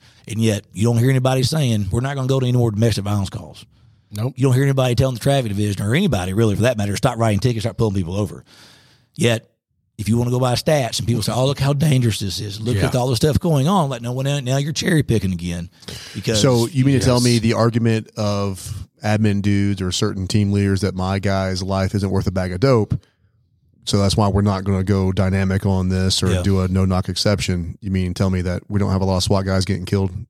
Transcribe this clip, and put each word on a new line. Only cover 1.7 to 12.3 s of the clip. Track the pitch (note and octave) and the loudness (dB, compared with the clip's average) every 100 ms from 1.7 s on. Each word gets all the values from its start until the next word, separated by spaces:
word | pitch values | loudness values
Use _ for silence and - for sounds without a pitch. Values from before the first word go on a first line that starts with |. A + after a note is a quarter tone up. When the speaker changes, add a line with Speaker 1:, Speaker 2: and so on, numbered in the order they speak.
| A2 G2 | 0 0
Speaker 1:
"We're | A2+ | -2
not | C3 C#3 | -4 -4
gonna | C3 | -2
go | C3+ | 0
to | B2 | 2
any | B2 | 2
more | A#2 | 2
domestic | G#2 A#2 G#2 | 2 0 0
violence | G2+ G#2 F#2+ | -2 -2 -4
calls." | G#2 D#2+ - - _ _ _ _ | -8 -14 -18 -20 _ _ _ _
Speaker 2:
Nope. | G#2 A#2+ C#3+ | -6 -6 0
Speaker 1:
You | |
don't | C3+ | 2
hear | B2+ | 4
anybody | C#3 C3+ B2+ | 2 2 2
telling | A#2+ C3 | 2 0
the | A#2+ | 0
traffic | C#3 C#3 A2+ | 0 0 0
division | G2 G#2 G2 | -2 -2 -2
or | G2+ | 0
anybody | C#3 G3+ G#2 F2+ | 0 2 0 -2
really | F#2+ A2+ | 2 2
for | F#2 | 2
that | A2+ A2+ | 2 2
matter, | G2+ F#2+ | -2 0
"Stop | C3+ A#2 | -2 0
writing | A2+ G2+ | 2 2
tickets, | C3 A2+ | 0 -2
start | G#2+ - | -4 -2
pulling | A2 | 0
people | G2 E2 | 0 -2
over." | F#2+ F#2+ C2+ - - - - _ _ _ | -4 -4 -6 -20 -20 -20 -20 _ _ _
Yet, | - A#2+ A2 - _ _ _ _ - | -2 0 0 -4 _ _ _ _ -8
if | G2+ | 0
you | A#2 | 0
wanna | A#2+ | 2
go | B2 | 0
by | B2+ | 0
stats | B2 - D3+ A#2 - | 0 0 0 0 -4
and | - | -2
people | A#2 | -2
say, | G#2+ | -2
"Oh, | A2+ C3+ | 0 0
look | C#3+ | 0
how | C#3 | 0
dangerous | C#3+ D#3 C3 A#2+ G2+ | 2 2 2 2 0
this | G2+ | -4